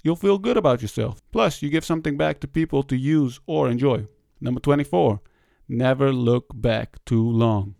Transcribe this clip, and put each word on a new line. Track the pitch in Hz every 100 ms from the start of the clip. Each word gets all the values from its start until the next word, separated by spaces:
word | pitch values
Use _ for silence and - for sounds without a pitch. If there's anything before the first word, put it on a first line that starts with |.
You'll | 151 170
feel | 196 202
good | 220 240
about | 156 123
yourself. | 110 - 113 101 _
Plus, | 220 208 -
you | 147
give | 156
something | - 160 160 143
back | 156 143
to | 139
people | 160 160 139
to | 139 131
use | 135 156 135 123 -
or | 156 135
enjoy. | 120 139 117 104 _ _ _
Number | 135 123
twenty-four, | 143 143 143 180 143 104 - _ _ _ -
never | 120 127 131 139
look | 127 117 123 -
back | 120 117 110 113 -
too | - 117 117
long. | 113 113 107 98